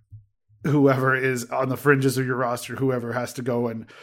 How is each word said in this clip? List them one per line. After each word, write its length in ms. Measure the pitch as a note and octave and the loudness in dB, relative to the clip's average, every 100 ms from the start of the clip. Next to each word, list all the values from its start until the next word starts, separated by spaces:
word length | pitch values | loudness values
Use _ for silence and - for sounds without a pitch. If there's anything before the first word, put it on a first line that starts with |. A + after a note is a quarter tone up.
| _ - _ _ _ _ | _ -20 _ _ _ _
whoever 520 | D#3 C#3+ C#3 C3 C3 C3 | 0 4 4 4 2 2
is 300 | C3 B2 A#2+ | 2 -2 -4
on 240 | B2+ C3 | -2 -2
the 80 | B2+ | -2
fringes 400 | D3 C3+ C3+ B2+ | 2 4 4 0
of 80 | B2+ | -2
your 100 | B2 | -2
roster, 400 | B2 A#2+ - A#2+ | -2 -4 -6 -4
whoever 380 | C3 B2 A#2 | -2 -2 -2
has 200 | A#2+ A#2+ | -6 -6
to 80 | - | -6
go 260 | B2 A#2+ A#2+ | -4 -2 -2
and, 180 | A2+ A2 - | -6 -12 -20